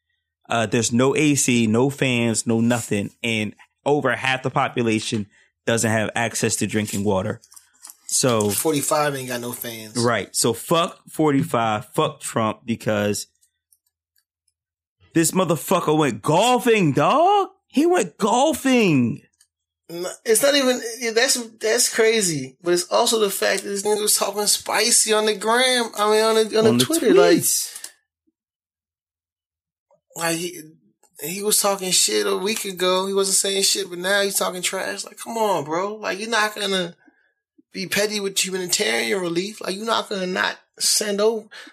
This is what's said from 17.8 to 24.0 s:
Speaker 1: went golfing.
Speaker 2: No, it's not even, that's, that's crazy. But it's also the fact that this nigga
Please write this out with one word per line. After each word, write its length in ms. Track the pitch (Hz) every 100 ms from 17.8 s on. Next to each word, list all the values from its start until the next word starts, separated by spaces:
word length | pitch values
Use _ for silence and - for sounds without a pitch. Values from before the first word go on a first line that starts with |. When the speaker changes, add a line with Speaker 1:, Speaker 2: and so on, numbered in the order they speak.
| 339
Speaker 1:
went 320 | 359 185 -
golfing. 1040 | 208 240 302 277 262 247 196 139 117 - - _ _ _ _ _ -
Speaker 2:
No, 180 | - 185 -
it's 200 | 240 214
not 100 | 277 285
even, 240 | 254 247 226 233 233 220
that's, 200 | 269 277 226 -
that's 340 | 220 240 -
crazy. 640 | - 220 226 180 147 131 -
But 120 | 170 175
it's 160 | -
also 280 | 208 240 220
the 100 | 202
fact 320 | - 208 196
that 60 | 202
this 120 | 202
nigga 180 | 208 208